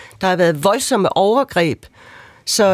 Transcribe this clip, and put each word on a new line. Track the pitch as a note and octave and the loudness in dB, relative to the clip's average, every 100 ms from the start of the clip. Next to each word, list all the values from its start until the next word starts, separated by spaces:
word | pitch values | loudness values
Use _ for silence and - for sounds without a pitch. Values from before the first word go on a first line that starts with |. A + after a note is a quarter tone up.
| - - | -20 -6
der | F#3+ | -2
har | F3+ | 0
været | E3+ D3+ | 0 0
voldsomme | F#3+ A#3 - A#3+ F#3 - | 0 -2 -2 -2 0 0
overgreb. | G3 A#3+ C4 F3+ E3+ A2 - _ - - - _ - | 0 0 -2 -2 -2 -4 -12 _ -20 -20 -20 _ -6
Så, | - G3+ | 0 2